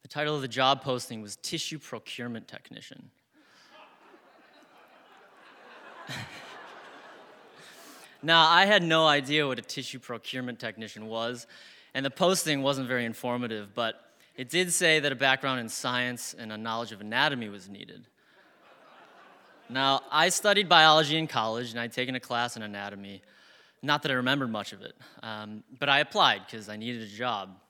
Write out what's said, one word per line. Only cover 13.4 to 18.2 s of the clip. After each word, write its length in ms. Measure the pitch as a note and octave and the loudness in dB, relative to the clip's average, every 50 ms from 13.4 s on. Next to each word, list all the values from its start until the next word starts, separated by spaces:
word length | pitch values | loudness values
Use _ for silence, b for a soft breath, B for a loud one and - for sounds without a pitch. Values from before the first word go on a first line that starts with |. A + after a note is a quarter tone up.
| B2 A#2 A2 G#2+ G#2 G2 - | -4 -6 -6 -8 -10 -10 -6
but 380 | A#2+ A#2 A2+ A2+ - _ b b b b b b | -2 -2 -2 -4 -6 _ b b b b b b
it 140 | - C3 B2 | -14 -12 -4
did 240 | - F3 F#3 F3 | -2 -2 0 0
say 260 | E3 - F3+ E3 D#3 D#3 | 0 2 4 4 4 4
that 140 | C#3 C#3+ | 2 0
a 40 | C3+ | -2
background 440 | A#2+ C3+ C3+ C3 C3 - C3+ C3 B2+ | 2 2 2 2 2 0 -4 -2 -2
in 80 | A#2 A2 | -4 -8
science 680 | - - - B2+ B2 B2 B2 B2 B2 A#2+ - - - | -10 -6 -4 -2 -2 -2 -2 -2 -4 -8 -10 -12 -12
and 160 | - A#2 A2 | -12 -12 -10
a 60 | G#2+ G#2+ | -10 -8
knowledge 320 | A2 A2+ A2+ A2+ A#2+ G#2 | -6 -6 -6 -6 -6 -8
of 100 | A2 G2 | -12 -14
anatomy 480 | A2 G#2+ A2+ B2 C#3+ D#3 C#3+ B2 A#2 G#2 | -10 -4 0 2 2 2 0 -2 -8 -10
was 200 | G2+ G2+ F2+ G2 | -12 -14 -16 -18
needed. 400 | G2+ - - - - - - _ _ b | -18 -18 -18 -18 -18 -20 -20 _ _ b